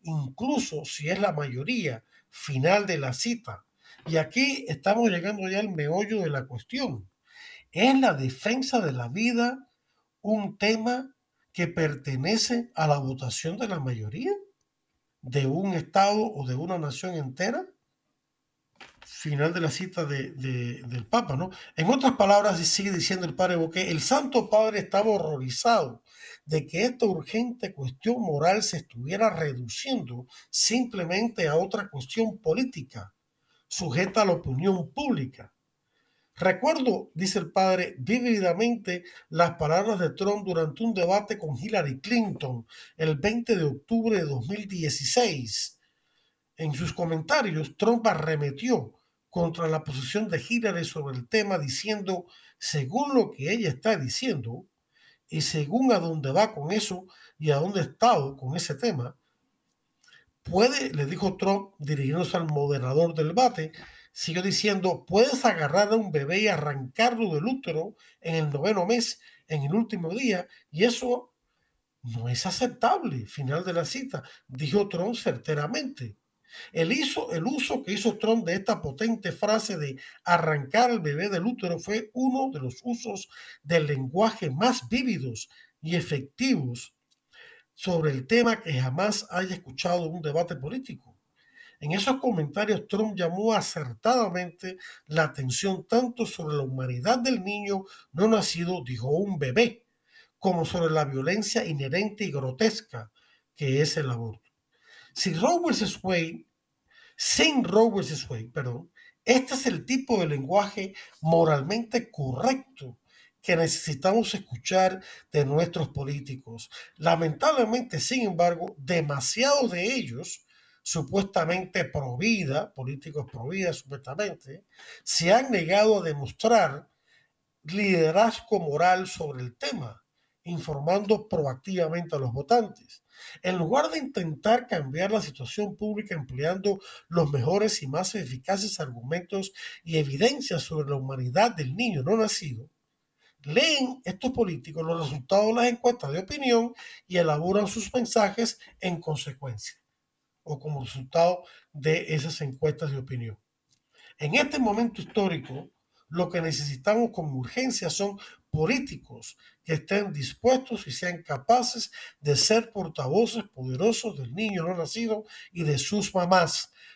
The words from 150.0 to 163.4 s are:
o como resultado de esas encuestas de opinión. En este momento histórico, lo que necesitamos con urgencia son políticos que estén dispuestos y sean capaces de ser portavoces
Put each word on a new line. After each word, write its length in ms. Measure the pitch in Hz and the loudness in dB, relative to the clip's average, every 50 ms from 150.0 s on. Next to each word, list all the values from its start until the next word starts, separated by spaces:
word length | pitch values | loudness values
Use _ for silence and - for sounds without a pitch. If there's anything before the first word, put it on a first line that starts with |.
| _ _ _ _ _ _ _ _ - | _ _ _ _ _ _ _ _ -10
o 160 | 156 147 131 | -8 -8 -6
como 240 | - 151 147 135 127 | -6 -6 -6 -6 -6
resultado 600 | - - 131 131 - - 165 170 180 180 180 - - - - _ _ | -8 -10 -12 -6 0 4 6 6 6 6 2 -4 -14 -20 -20 _ _
de 440 | - 147 131 156 160 170 - - 156 | -10 -2 2 2 2 2 2 0 -2
esas 260 | 151 143 165 - - | -2 -2 -2 -6 -6
encuestas 500 | 151 135 127 - 160 151 147 - 160 143 | -6 -6 -4 -2 -2 -2 -2 -2 -4 -4
de 60 | 139 | -4
opinión. 400 | 131 123 - 131 120 117 110 104 - _ _ _ _ _ _ _ _ _ _ _ _ - - _ | -6 -6 -8 -8 -8 -8 -8 -12 -14 _ _ _ _ _ _ _ _ _ _ _ _ -20 -20 _
En 180 | - 151 147 196 | -6 -4 0 2
este 240 | 285 285 285 294 277 | 2 2 2 2 0
momento 420 | 247 214 202 226 240 233 - - | 2 2 2 2 0 0 -2 -6
histórico, 680 | - - - 214 196 185 165 135 127 - 131 143 - - _ _ _ _ _ _ _ - | -10 -4 0 0 0 0 0 -4 -6 -10 -12 -12 -14 -14 _ _ _ _ _ _ _ -6
lo 200 | 151 175 175 170 | -2 -2 -2 0
que 120 | - 170 | 0 -2
necesitamos 680 | 160 160 151 147 147 143 135 127 - 202 214 233 233 233 | -2 -2 -2 -4 -4 -6 -6 -2 2 2 4 4 2 0
con 220 | - - 160 151 135 | -2 -4 -6 -4 -4
urgencia 560 | 131 123 - - 247 262 262 - - 180 156 | -4 -6 -4 -4 -2 -2 0 -2 -2 -2 -2
son 300 | - - 196 202 196 196 - - - _ _ _ | -2 -2 -2 -2 -4 -8 -16 -20 -20 _ _ _
políticos 840 | - 156 156 190 269 262 - - 143 135 - - 117 - - - - _ _ - _ _ _ | -2 0 2 2 2 0 -2 -6 -10 -14 -16 -18 -20 -18 -18 -20 -20 _ _ -20 _ _ _
que 100 | - 160 | -4 -4
estén 400 | 151 - - 196 208 208 196 147 | -4 -2 -2 -2 -2 -2 -2 -4
dispuestos 720 | 147 127 123 - - - 240 262 262 262 - 233 202 - | -6 -8 -8 -6 0 4 4 4 4 2 -4 -8 -8 -8
y 60 | 147 | -8
sean 320 | 123 - 180 180 175 156 - | -8 -6 -6 -6 -6 -6 -6
capaces 680 | - 143 127 - - 233 254 240 247 - 233 - - - - - - - _ | -6 -8 -2 2 4 4 4 4 0 -4 -6 -8 -10 -10 -16 -18 -18 -16 _
de 160 | 143 147 143 | 0 2 2
ser 360 | 120 - - 214 233 226 - | 4 4 4 4 4 2 0
portavoces 760 | - 202 170 151 - - 131 127 160 208 233 226 - 226 | -6 -8 -8 -8 -6 -6 -2 2 4 4 4 2 0 -4